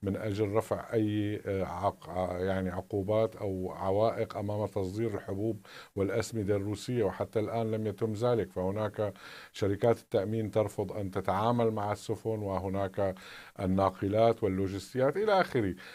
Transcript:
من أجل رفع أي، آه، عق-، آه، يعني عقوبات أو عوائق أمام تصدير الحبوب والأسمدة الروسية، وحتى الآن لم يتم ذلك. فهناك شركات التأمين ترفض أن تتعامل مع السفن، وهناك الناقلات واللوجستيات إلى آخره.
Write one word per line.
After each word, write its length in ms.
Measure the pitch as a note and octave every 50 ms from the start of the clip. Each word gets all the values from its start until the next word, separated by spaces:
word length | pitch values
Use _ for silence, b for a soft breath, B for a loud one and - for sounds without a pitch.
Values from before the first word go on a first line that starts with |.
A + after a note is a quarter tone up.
| G2+
من 140 | G2 F#2+
أجل 340 | F2 F#2+ A2 G2+ G2+ A2 G2
رفع 420 | G2+ A2 G#2+ - G#2 F#2 - - -
أي، 480 | A2+ G#2+ G#2 G#2 G#2+ G#2 G#2 G#2 G2+ -
آه، 180 | G#2 G2 F#2+ F#2
عق-، 460 | - F2+ F2+ G2 G2 F#2 - - -
آه، 280 | E2+ F#2 F#2 F2+ F2+
يعني 320 | F2+ F#2 F#2+ F#2+ F#2+ F#2+ F#2
عقوبات 640 | F2 F#2+ - - - G2+ F#2+ G2+ G#2+ A2 A2+ A2 -
أو 360 | - G#2 G2+ F#2+ F#2 F#2 F2+ D2+
عوائق 640 | - F#2+ F#2+ F#2+ G#2 A2 A2+ - A2+ A2 - -
أمام 280 | A2+ G#2 G2+ G#2 G#2 G#2+
تصدير 480 | G2 - G#2 F#2+ F#2 F#2+ G#2+ A#2 A2+ G2+
الحبوب 520 | - - - G2 F#2+ G#2+ A2+ G#2+ F#2+ B B B B B B _
والأسمدة 600 | G2+ G2 G2 G2 A#2 G#2+ - A#2 A2+ G#2 F#2+ G#2
الروسية، 480 | G2+ G2 G#2 G#2 G2 - - B2 A#2+ G#2+
وحتى 360 | F#2 F2+ - G2+ - - A2
الآن 320 | G#2+ F#2+ G#2+ A#2 A2+ A2
لم 160 | A2 A2 A2
يتم 260 | G#2+ G2 - A#2 A2 G#2+
ذلك. 380 | G2+ A#2+ B2 B2 A2 F2+ -
فهناك 600 | - F#2 F#2 F#2+ F#2+ G#2+ G#2+ G#2 G#2 - G#2+ G2+ F#2 B B B B B B B -
شركات 460 | - G#2+ G2 G2+ F#2+ - A#2 A2+ A#2
التأمين 520 | - _ - G#2+ F#2+ G#2+ A2 A2+ A2 G#2
ترفض 400 | - A2 G#2 G2 - - G#2 F2+
أن 200 | - G#2+ G2+ F#2
تتعامل 600 | F#2 G2+ F#2+ - F#2 F#2+ G#2+ A#2 A#2+ A#2+ A#2 A2+
مع 200 | A2 A2 G2+ G#2
السفن، 480 | G#2 - - - A2 G2 - A2+ A2 G#2+
وهناك 760 | G#2 G2 F#2+ F#2 F2+ G2 F#2 G2 G2 F#2+ F#2+ - G2+ F#2+ F#2 B B B B B B B B -
الناقلات 840 | G2+ F#2 F#2 F#2+ G2 F#2+ F#2+ - G#2+ G2 G2+ A2 A2+ A#2 A2+ - A2+
واللوجستيات 760 | G2 F#2+ F#2 G2 F#2 G2 G2 - - - B2+ C3 C#3 -
إلى 240 | F#3+ G#3+ G#3+ G3+ F#3
آخره. 340 | - - - B2+ G#2+ F#2+ F2 B B B